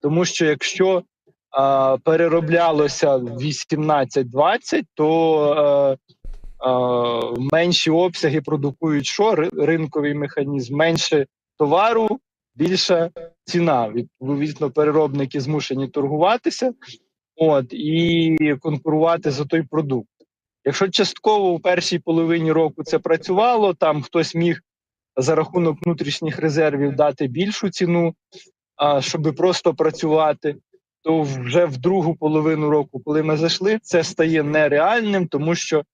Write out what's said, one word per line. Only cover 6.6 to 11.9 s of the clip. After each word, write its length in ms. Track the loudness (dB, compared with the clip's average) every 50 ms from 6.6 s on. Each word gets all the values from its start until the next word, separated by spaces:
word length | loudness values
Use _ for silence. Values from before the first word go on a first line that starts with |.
е, 80 | -2 0
е, 800 | 0 2 2 0 0 0 0 0 -2 -2 -4 -4 -4 -4 -2 0
менші 400 | 2 2 2 2 0 0 0 2
обсяги 500 | 2 2 2 0 -2 -2 -2 0 0 0
продукують 640 | -2 -2 -4 -2 -2 -4 -4 _ -2 -2 0 0 -2
що? 300 | -4 -2 0 0 2 2
Ри-, 300 | 0 0 -2 -2 -2 0
ринковий 480 | 0 0 0 -2 -4 -4 -4 -2 -2 -2
механізм. 600 | -4 -6 -6 -4 -6 -4 -4 -4 -6 -6 -6 -2
Менше 500 | 0 0 0 0 0 -2 0 0 0 0 _ _ _ _ _ _ _
товару, 640 | 0 2 2 2 2 2